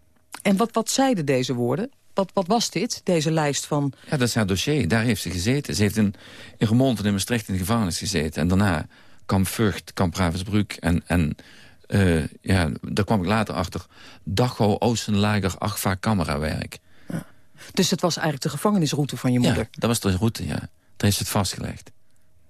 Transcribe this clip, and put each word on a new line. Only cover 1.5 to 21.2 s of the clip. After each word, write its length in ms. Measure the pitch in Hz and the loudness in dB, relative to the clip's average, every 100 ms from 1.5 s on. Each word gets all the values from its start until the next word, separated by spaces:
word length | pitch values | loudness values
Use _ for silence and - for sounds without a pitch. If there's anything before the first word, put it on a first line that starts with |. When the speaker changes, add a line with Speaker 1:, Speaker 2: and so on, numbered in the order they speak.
Speaker 1:
woorden? 360 | 120 120 143 254 _ _ | 0 0 -2 -4 _ _
Wat, 160 | - 185 | -4 -2
wat 120 | 196 175 | -2 0
was 240 | 233 - | 0 0
dit, 300 | 170 240 - | -4 -4 -4
deze 260 | - 170 151 | 0 2 2
lijst 360 | 160 147 139 - | 2 0 -2 -2
van 260 | 147 143 - | -2 -2 -4
Speaker 2:
Ja, 120 | - 147 | -4 -2
dat 120 | 123 | 0
is 60 | |
haar 120 | 117 95 | 0 0
dossier. 420 | 98 - 151 82 | 0 0 0 2
Daar 140 | 113 | 0
heeft 200 | 120 104 | 0 -2
ze 80 | 85 | -4
gezeten. 440 | 90 101 143 - | -2 0 0 -2
Ze 80 | 73 | 0
heeft 140 | 104 113 | 0 2
in, 180 | 101 - - - - - | 0 0 -12 -20 -20 -4
in 80 | 107 | 2
Roermond 320 | 120 135 104 | 4 4 2
en 60 | |
in 80 | 101 | 0
Maastricht 360 | 98 - 120 110 | 0 0 -4 -2
in 40 | |
de 60 | 95 | -2
gevangenis 380 | 90 117 92 - | 0 0 0 -2
gezeten. 440 | - 82 76 - | -4 -2 -2 0
En 60 | 85 | 2
daarna 380 | 95 104 80 - - - - - | 2 2 0 -4 -16 -20 -16 -2
kamp 200 | 98 92 | 0 0
Vught, 440 | - 107 - - | 0 0 -2 -6
kamp 220 | - 90 | -2 -2
Ravensbrück. 580 | 92 87 85 92 104 101 | 0 0 0 0 0 0
En, 300 | - 80 85 - | -2 0 0 2
en, 300 | 85 73 - - - - - - | 0 0 -2 -12 -20 -20 -20 -2
eh, 400 | 101 92 82 - - | 2 4 4 0 -6
ja, 300 | - 95 78 - | 0 2 2 -2
daar 240 | - - | -4 -2
kwam 160 | 98 110 | 0 0
ik 60 | 87 | 2
later 280 | 110 104 | 0 0
achter. 320 | - 87 92 - - - - | -4 -4 -6 -12 -20 -20 -14
Dachau, 520 | - 98 123 - 104 101 | -4 0 0 2 2 2
Oostenlager, 760 | 117 113 - 101 107 104 95 - | 0 0 0 2 2 2 0 -2
Agfa, 360 | 104 - 101 | -4 -2 -2
kamerawerk. 840 | 92 110 101 - 71 78 - - - - - - | 0 0 0 0 -2 -4 -4 -8 -12 -20 -18 -10
Speaker 1:
Ja. 180 | 165 - - - - - | -8 -10 -18 -20 -20 -6
Dus 180 | - 180 | -2 0
het 100 | 180 | 0
was 140 | 175 | -2
eigenlijk 300 | - 160 139 | -2 -2 -2
de 60 | 156 | -4
gevangenisroute 680 | 147 214 202 147 147 143 123 | -2 0 2 2 0 -2 -2
van 160 | 127 | 0
je 80 | 123 | 2
Speaker 2:
Ja, 60 | 120 | 2
Speaker 1:
moeder? 220 | 113 110 | 0 -4
Speaker 2:
dat 180 | - 113 | -2 0
was 120 | 117 | 0
de 160 | 98 90 | 0 0
route, 300 | 113 - 92 | 0 -2 -4
ja. 120 | - | -6
Daar 100 | - _ _ - | -8 _ _ -2
heeft 200 | 101 | 0
ze 60 | 101 | 0